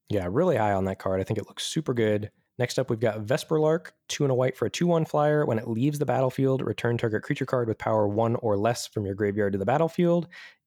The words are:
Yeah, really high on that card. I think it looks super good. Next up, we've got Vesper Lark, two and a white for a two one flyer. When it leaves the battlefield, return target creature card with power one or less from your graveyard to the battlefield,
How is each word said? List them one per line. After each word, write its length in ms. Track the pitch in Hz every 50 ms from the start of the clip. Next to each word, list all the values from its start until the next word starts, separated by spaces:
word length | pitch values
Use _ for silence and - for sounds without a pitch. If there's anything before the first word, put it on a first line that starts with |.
| _ -
Yeah, 180 | 104 101 87 90
really 260 | 95 143 180 185 143
high 180 | 110 107 104 101
on 120 | 95 95
that 140 | 95 95 -
card. 200 | - 98 95 95
I 40 | 95
think 140 | - 113 107
it 80 | 98
looks 180 | - - - -
super 280 | - - 160 151 - 127
good. 380 | 117 110 107 107 104 104 101 - _ _ _ _ -
Next 180 | 123 - -
up, 140 | 156 127 -
we've 80 | 123 110
got 220 | 120 110 104 110
Vesper 380 | 107 104 135 156 - - 165 156
Lark, 340 | 151 156 160 170 170 - - _ _ -
two 160 | - - 147
and 60 | 135
a 40 | 131
white 200 | 123 131 - -
for 120 | - 120
a 20 | 104
two 160 | - - 175
one 200 | 175 170 165 156
flyer. 380 | - - 151 147 151 151 151 147
When 140 | - 117
it 100 | 110 117
leaves 300 | 123 113 113 131 151 147
the 80 | 143 143
battlefield, 560 | 131 123 127 135 127 - - 135 135 131 131
return 380 | - - 107 - - 117 120 113
target 240 | - 113 107 104 -
creature 240 | - 147 - 135
card 200 | - - 127 120
with 120 | 113 104 -
power 280 | - 113 110 107 104
one 280 | 101 101 107 113 117 120
or 200 | - - 113 101
less 280 | 98 104 113 120 - -
from 220 | - - 110 104
your 80 | 95 101
graveyard 380 | 98 104 101 98 107 104 101 98
to 40 |
the 80 | 98 98
battlefield, 600 | 110 127 147 165 160 - - 175 170 170 175 165 - - - - - - _ _